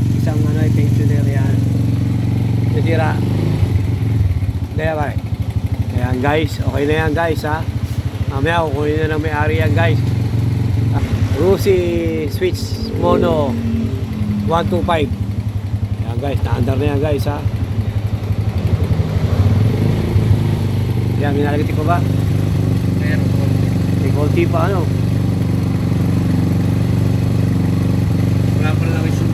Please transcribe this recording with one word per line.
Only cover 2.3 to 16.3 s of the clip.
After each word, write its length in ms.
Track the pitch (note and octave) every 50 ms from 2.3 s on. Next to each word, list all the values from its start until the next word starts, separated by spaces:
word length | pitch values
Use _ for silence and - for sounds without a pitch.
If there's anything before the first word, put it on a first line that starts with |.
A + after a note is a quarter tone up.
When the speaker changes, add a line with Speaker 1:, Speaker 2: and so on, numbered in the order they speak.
| - - - - - - - - -
Speaker 1:
Nasira. 400 | D#3+ - E3 E3 D#3+ D#3+ D3+ D#3 - - - C#3+ D3 - - - - - - - - - - - - - - - - - - - - - - - - - - -
Kaya 160 | D3+ D#3 D#3+ D#3+ D3+
pare. 160 | D3 C3 - - - - - - - - - - - - - A#2+ - - -
Ayan 240 | B2 B2+ B2 B2+ B2+
guys, 400 | B2+ C#3+ D3+ D#3+ D#3 - - -
okay 240 | - - - C#3 C#3+ D3
na 160 | D3+ D#3+ D#3+ D#3
yan 80 | D3
guys 240 | E3 E3+ E3 D#3 D#3+ D#3 D3+
ha. 160 | D#3 D#3+ D#3+ - - - - - - - - - - - - -
Mamaya 400 | C3+ C#3 C#3 E3 E3+ E3+ D#3+ D#3
kukunin 400 | C3+ D3 D3+ D3+ D3+ D#3 D#3 D3+
na 80 | D#3
ng 80 | D#3 D#3
may-ari 400 | D#3 D3+ D3 D3+ D#3 D#3+ D#3+ D#3+
yan 80 | D#3
guys. 240 | D#3 E3 E3 E3 - - - - - - - - - - - - - - - - - - - -
Ah, 80 | - - - - - - - - - C3+
Rusi 880 | E3 F#3+ G3 D#3+ - G3+ F#3+ F3+ F3 E3+ E3+ E3 E3 E3 D#3+ D#3+ D#3 D3
Switch 640 | - - F#3 F3+ F#3+ G3 - - - - - - - -
Mono 560 | E3+ F3 F3 - F3 E3+ D#3+ D#3 C#3+ C3 A#2 - - A2+ A2+ - - - - - - - - - - - - - -
one 240 | - D#3+ E3+ E3+ -
two 160 | F#3 E3+ -
five. 240 | F3+ E3+ D#3 D3 A#2+ - - - - - - - - - - - - - - - - - - -
Ayan 160 | - A#2+ A2+
guys, 200 | C#3+ C#3